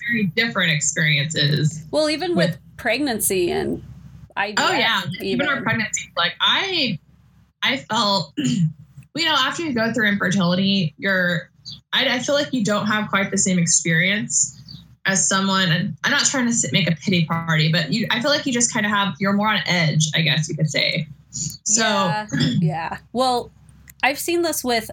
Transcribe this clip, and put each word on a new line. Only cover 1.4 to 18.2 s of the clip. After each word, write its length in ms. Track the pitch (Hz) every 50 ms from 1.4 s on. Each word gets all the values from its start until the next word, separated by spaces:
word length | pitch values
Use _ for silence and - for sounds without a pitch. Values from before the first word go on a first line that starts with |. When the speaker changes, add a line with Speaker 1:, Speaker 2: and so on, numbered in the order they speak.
| 147 143 147 143 151 156 - - - -
Speaker 2:
Well, 180 | - 294 311 302
even 260 | 311 285 349 359 349
Speaker 1:
with 140 | 285 - 180
Speaker 2:
with 80 | 160 - - - -
pregnancy 760 | - - 240 226 262 294 277 226 202 202 - 196 185 175 170
and 300 | 151 156 147 139 170 170 - - - - - - - - - - -
I 120 | 190 196 208
V 40 | 214
F 120 | 226 294 -
Speaker 1:
Oh, 40 | -
yeah. 280 | 262 220 226 220 196 180 - 185 -
Even 240 | 196 196 214 240 285
our 60 | 294 277
Speaker 2:
even. 100 | 240 -
Speaker 1:
pregnancy, 480 | 220 220 226 214 - - - - - -
like, 160 | 175 170 175 - -
I, 580 | 185 202 240 294 381 392 370 330 269 233 175 - _ _ - - _ _ _ - - _ _ _
I 160 | - 226 262
felt, 560 | 269 - - 214 233 214 202 196 190 - - -
<clears throat> 40 |
you 880 | 294 277 247 240 196 165 156 - - - - - - - - - 294 330
know, 100 | 320 311
after 240 | 269 262 277 - - 339
you 100 | 311 240
go 200 | 226 220 226 -
through 140 | 247 214
infertility, 840 | 208 202 202 - 190 175 202 175 175 180 190 196 196 196 196 175 151 -
you're, 520 | - 196 196 190 185 180 175 175 165 - - _ _ - - - - - _ -
I, 220 | 220 262 269 240
I 40 | 254
feel 160 | 247 - 285
like 160 | 285 294 -
you 120 | - 254 202
don't 240 | 190 208 202 -
have 220 | 208 214 214 208 -
quite 220 | - 196 196 196
the 60 | 202
same 220 | 196 - 196 180 180
experience 1000 | 170 170 - - - 170 165 165 180 185 202 220 233 233 - - - - - - - - - - - - - - -
as 220 | 190 190 180 -
someone, 440 | - 196 190 196 196 190 190 185 175
and 240 | 165 180 190 180 - - -
I'm 80 | 220
not 140 | 269 285 -
trying 220 | - - 269 240
to 60 | 233 233
sit, 200 | 226 - - 127
make 160 | 196 175 170
a 60 | 165
pity 300 | - - 214 185 170 160
party, 460 | - 165 165 165 165 160 151 156 160
but 220 | 160 175 165 - 196
you, 140 | 226 208 -
I 120 | 220 240